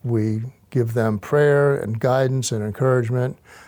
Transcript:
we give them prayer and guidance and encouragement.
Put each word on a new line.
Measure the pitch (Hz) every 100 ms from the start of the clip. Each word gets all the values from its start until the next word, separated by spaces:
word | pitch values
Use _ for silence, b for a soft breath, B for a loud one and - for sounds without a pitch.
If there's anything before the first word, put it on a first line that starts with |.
we | 123 117 110 110 120 _ _
give | 131 117
them | 117 113 107
prayer | - 147 147 143 143 139
and | 104 113
guidance | 131 131 131 131 120
and | 110
encouragement. | 107 101 131 127 117 123 127 - B B